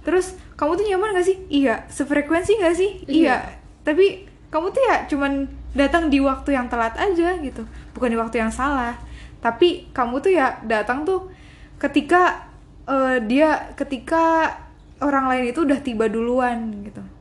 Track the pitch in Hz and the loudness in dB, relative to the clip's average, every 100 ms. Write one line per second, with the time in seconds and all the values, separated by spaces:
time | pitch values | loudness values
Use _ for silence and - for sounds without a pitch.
0 | - 359 359 - - - 302 359 427 370 | 0 0 0 -8 -18 -6 -2 0 0 0
1 | 427 381 359 381 - 285 277 220 - - | 0 2 2 0 0 2 2 0 -6 -8
2 | 277 294 285 330 349 440 339 339 392 381 | -2 0 2 0 2 4 4 2 0 -2
3 | - 302 320 240 - - - - - 311 | 0 4 4 2 -2 -14 -20 -8 -2 4
4 | 392 - - - - 311 349 508 523 349 | 4 4 -14 -20 -6 -4 -2 2 2 2
5 | - 294 277 277 277 - - 262 277 339 | 0 -2 0 -2 -4 -8 -8 0 2 2
6 | 320 277 269 262 - 277 240 240 226 226 | 2 2 2 0 -2 -2 -2 -2 -2 0
7 | 392 349 339 370 277 233 220 - - - | 0 2 2 0 -6 -10 -14 -14 -18 -4
8 | 240 226 226 233 220 220 269 277 233 240 | -2 0 -2 -2 -2 -2 -2 -2 -4 -6
9 | - - - - 233 233 349 - - - | -14 -18 -18 -4 -4 4 4 4 -8 -2
10 | 240 254 392 359 262 - 220 220 214 254 | -2 0 2 4 2 -2 -2 -2 0 -2
11 | 311 381 - - - - - - 277 294 | 0 -2 -4 -18 -20 -20 -20 -6 0 0
12 | - 349 349 - - - - - - 269 | 4 4 4 0 -12 -20 -20 -20 -4 -2
13 | 262 254 214 262 311 294 - - 277 247 | 0 0 0 2 4 2 -4 -8 -8 -8
14 | - 330 330 330 320 - - - - - | -2 0 2 2 0 -4 -16 -20 -20 -6
15 | 277 277 262 254 247 240 311 269 - 220 | 0 0 0 0 -2 -2 0 0 -2 -2
16 | 220 226 233 247 247 233 226 202 202 202 | 0 0 0 0 0 -2 -6 -10 -12 -14
17 | 190 180 | -16 -18